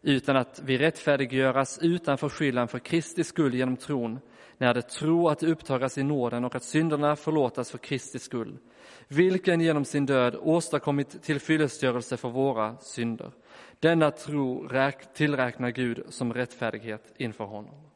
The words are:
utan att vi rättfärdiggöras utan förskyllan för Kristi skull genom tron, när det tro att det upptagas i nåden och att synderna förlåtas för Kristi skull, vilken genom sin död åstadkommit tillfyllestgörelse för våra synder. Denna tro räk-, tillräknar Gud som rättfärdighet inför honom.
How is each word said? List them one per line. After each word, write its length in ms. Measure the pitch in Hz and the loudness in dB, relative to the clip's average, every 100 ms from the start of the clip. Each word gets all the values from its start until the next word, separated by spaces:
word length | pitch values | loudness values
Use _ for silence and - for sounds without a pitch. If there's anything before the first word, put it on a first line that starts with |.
utan 360 | 147 135 135 135 | 2 2 4 2
att 240 | 123 - 139 | 2 -8 -2
vi 120 | 127 | 2
rättfärdiggöras 1000 | 156 - - 143 131 131 131 131 135 - | 2 2 0 2 2 2 2 2 0 0
utan 360 | 165 170 - 139 | 0 2 0 0
förskyllan 500 | 147 - 147 123 120 | -2 0 0 2 -2
för 120 | 123 | -4
Kristi 440 | - 165 156 - | -2 -2 -2 -4
skull 300 | 165 - 147 | -4 0 0
genom 240 | 127 127 127 | 2 0 -2
tron, 420 | - 139 117 117 - - - _ | -4 -2 -2 -6 -12 -20 -20 _
när 160 | 127 | 2
det 80 | 120 | 2
tro 460 | 120 - 156 170 170 | -2 -4 2 4 4
att 120 | 147 | 2
det 80 | 160 | 0
upptagas 500 | 160 - 131 131 143 | 0 0 -2 0 -2
i 60 | |
nåden 420 | 139 147 120 120 123 | 0 0 0 -2 -4
och 100 | 123 | -6
att 80 | |
synderna 520 | - 156 160 147 147 147 | -2 0 2 2 0 0
förlåtas 560 | - 156 127 - 120 | 0 2 2 0 -8
för 60 | 123 | -10
Kristi 420 | - 135 - 127 | -6 -6 -6 -12
skull, 380 | - 123 110 135 _ - - - - | -8 -6 -6 -10 _ -20 -20 -20 -4
vilken 540 | 139 185 185 185 170 | 4 4 4 2 4
genom 240 | 165 151 135 | 4 2 0
sin 200 | 147 139 | 0 2
död 300 | 135 123 - | 4 4 0
åstadkommit 840 | - 165 165 147 - 143 139 - | 2 2 2 -2 0 0 -2 -8
tillfyllestgörelse 960 | - 143 - 156 147 - 131 120 117 123 | -4 -4 2 2 2 0 0 0 -4 -6
för 120 | 127 | -4
våra 480 | 123 135 113 107 123 | 0 0 2 -2 -4
synder. 540 | - - 117 113 - - - - - - | -12 -4 -4 -4 -10 -16 -20 -20 -20 0
Denna 320 | 160 165 151 | 4 6 4
tro 560 | 143 - 147 131 127 - | 0 -6 -2 -2 -4 -4
räk-, 460 | 127 139 - - | 0 0 -2 -16
tillräknar 560 | - 151 143 123 120 123 | -2 0 2 0 0 -4
Gud 340 | 120 127 117 - | -2 -2 -4 -8
som 240 | - 123 | -6 -4
rättfärdighet 800 | 117 123 - 117 110 113 107 - - | -2 -4 -4 -6 -6 -10 -12 -14 -8
inför 280 | 123 104 101 | -8 -6 -10
honom. 300 | 104 107 143 151 | -10 -14 -20 -20